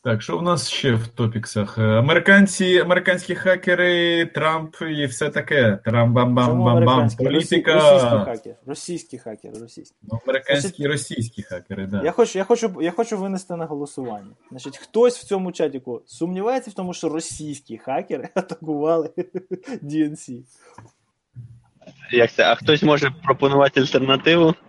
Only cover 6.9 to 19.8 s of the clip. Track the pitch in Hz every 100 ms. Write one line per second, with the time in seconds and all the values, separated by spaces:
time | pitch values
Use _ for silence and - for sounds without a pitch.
6.9 | 127 117 - 139 147 165 170 160 156 151
7.9 | 139 123 110 98 117 - - 131 151 -
8.9 | 170 - 120 117 107 - 110 117 - -
9.9 | _ - 113 - 131 135 139 185 - 143
10.9 | 147 - - 113 - - 90 _ 95 98
11.9 | 101 151 175 226 190 190 233 226 180 165
12.9 | 170 233 208 196 190 - 170 160 147 143
13.9 | - 123 104 101 _ _ 131 139 - -
14.9 | 220 247 240 - 196 185 - 156 135 127
15.9 | 117 _ - 170 185 214 262 262 196 180
16.9 | 170 160 156 - - 151 135 _ 113 -
17.9 | 170 - 151 123 190 185 165 156 147 151
18.9 | 165 160 - 180 180 - 185 269 247